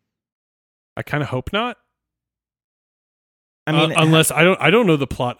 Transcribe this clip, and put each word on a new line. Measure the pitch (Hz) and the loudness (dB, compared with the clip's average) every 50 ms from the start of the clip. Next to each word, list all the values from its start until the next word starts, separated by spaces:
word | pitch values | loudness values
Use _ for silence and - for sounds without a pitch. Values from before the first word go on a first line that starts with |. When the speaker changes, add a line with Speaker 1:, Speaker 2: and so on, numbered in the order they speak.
| _ _ _ _ _ _ _ _ _ _ _ _ _ _ _ _ _ _ _ | _ _ _ _ _ _ _ _ _ _ _ _ _ _ _ _ _ _ _
Speaker 1:
I | - 113 | -14 -8
kinda | - - 147 143 | -6 -6 -6 -4
hope | - 139 127 - - - | -4 -6 -8 -6 -6 -6
not. | 208 233 247 226 - _ _ _ _ _ _ _ _ _ _ _ _ _ _ _ _ _ _ _ _ _ _ _ _ _ _ _ _ _ _ _ _ _ _ _ _ _ | -4 -4 -6 -8 -12 _ _ _ _ _ _ _ _ _ _ _ _ _ _ _ _ _ _ _ _ _ _ _ _ _ _ _ _ _ _ _ _ _ _ _ _ _
Speaker 2:
I | 151 | -2
Speaker 1:
Uh, | 151 147 156 | 0 2 0
Speaker 2:
mean, | 160 143 | 2 2
Speaker 1:
unless | 165 156 156 160 160 156 - | 2 2 4 4 4 2 2
I | 131 147 165 | 2 2 2
don't, | 185 190 - | 2 2 2
I | 135 151 | 0 2
don't | 185 240 240 | 2 2 2
know | 185 156 | 2 2
the | 143 135 | 0 0
plot | - - - 131 120 120 | -6 -6 -6 -6 -6 -6